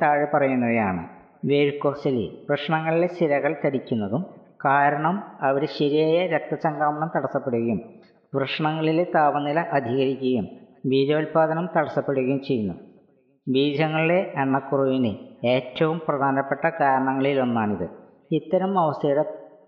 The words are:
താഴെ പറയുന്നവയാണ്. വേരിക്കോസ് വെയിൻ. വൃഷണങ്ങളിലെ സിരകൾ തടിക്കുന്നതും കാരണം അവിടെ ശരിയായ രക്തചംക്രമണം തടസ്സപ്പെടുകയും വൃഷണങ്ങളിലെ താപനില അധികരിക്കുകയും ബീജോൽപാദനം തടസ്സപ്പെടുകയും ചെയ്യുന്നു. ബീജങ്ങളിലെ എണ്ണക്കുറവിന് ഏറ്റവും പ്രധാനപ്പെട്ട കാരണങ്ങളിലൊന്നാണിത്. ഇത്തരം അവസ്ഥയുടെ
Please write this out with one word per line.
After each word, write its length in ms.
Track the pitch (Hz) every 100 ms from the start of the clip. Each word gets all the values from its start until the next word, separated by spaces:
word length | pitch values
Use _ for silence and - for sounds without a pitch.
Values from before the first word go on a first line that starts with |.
താഴെ 240 | 156 147 147
പറയുന്നവയാണ്. 760 | 151 139 127 120 117 104 90 82 - - _
വേരിക്കോസ് 640 | 131 143 143 143 147 135 147
വെയിൻ. 220 | 127 90 - -
വൃഷണങ്ങളിലെ 560 | 143 - 160 160 165 180
സിരകൾ 500 | 175 160 143 139 160 151
തടിക്കുന്നതും 600 | 131 - 117 101 123 190 - - -
കാരണം 580 | 147 139 143 147 156 196 - -
അവിടെ 260 | 139 139 151
ശരിയായ 600 | - 147 147 156 165 185
രക്തചംക്രമണം 840 | 156 - 147 170 151 151 151 160 165
തടസ്സപ്പെടുകയും 640 | 135 139 127 117 117 104 - - - _ _
വൃഷണങ്ങളിലെ 720 | 135 135 - 156 160 156 160 175
താപനില 460 | 170 147 143 143 151
അധികരിക്കുകയും 880 | 165 139 123 131 131 127 131 127 92 - - - 135
ബീജോൽപാദനം 840 | 135 139 151 151 165 160 160 180 175
തടസ്സപ്പെടുകയും 640 | 143 - 135 135 127 139
ചെയ്യുന്നു. 320 | - 131 101 82 - - _ _ _ _ -
ബീജങ്ങളിലെ 840 | 131 143 143 156 156 160 180 190 147
എണ്ണക്കുറവിന് 760 | 135 135 - 143 135 131 120 95 - - 120
ഏറ്റവും 540 | 127 131 - 160 165 160
പ്രധാനപ്പെട്ട 600 | 147 135 135 135 139 165 -
കാരണങ്ങളിലൊന്നാണിത്. 1040 | 143 131 131 135 135 139 127 117 107 95 87 - - _ -
ഇത്തരം 460 | 156 - 185 185 196
അവസ്ഥയുടെ 460 | 160 135 147 139 151 - - -